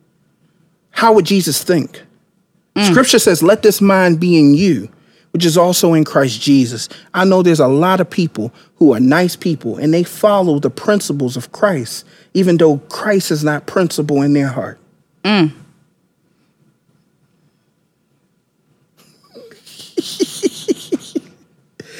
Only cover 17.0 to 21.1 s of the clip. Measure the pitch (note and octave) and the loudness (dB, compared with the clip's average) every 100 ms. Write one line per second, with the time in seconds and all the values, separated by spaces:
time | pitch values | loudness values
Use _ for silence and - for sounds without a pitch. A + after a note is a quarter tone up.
17 | _ _ _ _ _ _ _ _ _ _ | _ _ _ _ _ _ _ _ _ _
18 | _ _ _ _ _ _ _ _ _ _ | _ _ _ _ _ _ _ _ _ _
19 | _ _ _ F#5 A#4+ G#4+ - - - - | _ _ _ -20 -20 -20 -20 -20 -14 -10
20 | - - - - G4+ - - - - - | -10 -8 -8 -6 -8 -6 -8 -8 -8 -10
21 | - | -8